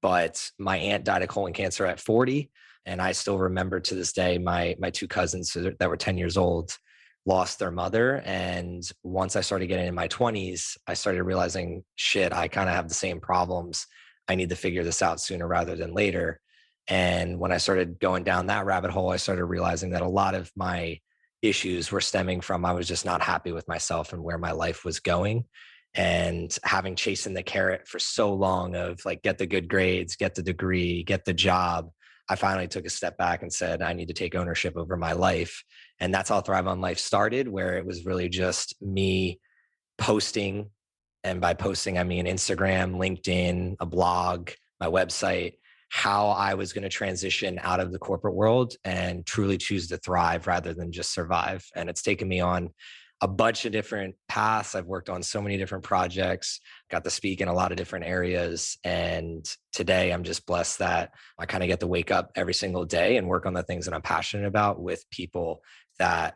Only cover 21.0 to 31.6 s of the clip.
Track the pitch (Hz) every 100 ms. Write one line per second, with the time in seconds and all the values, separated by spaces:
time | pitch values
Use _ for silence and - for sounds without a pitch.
21 | _ _ _ _ 110 98 95 87 80 98
22 | - 98 92 90 - 92 87 87 87 87
23 | 92 87 - 85 90 85 - 85 - 82
24 | 85 87 82 85 85 78 82 80 87 -
25 | - 87 98 113 120 - - - _ -
26 | 90 87 87 85 85 - - 95 92 90
27 | - 98 104 92 87 98 92 90 - 87
28 | - - 107 98 95 92 90 87 87 87
29 | 98 85 104 110 92 95 85 95 92 90
30 | 87 - 98 - 87 85 92 90 87 87
31 | 85 98 - 87 98 90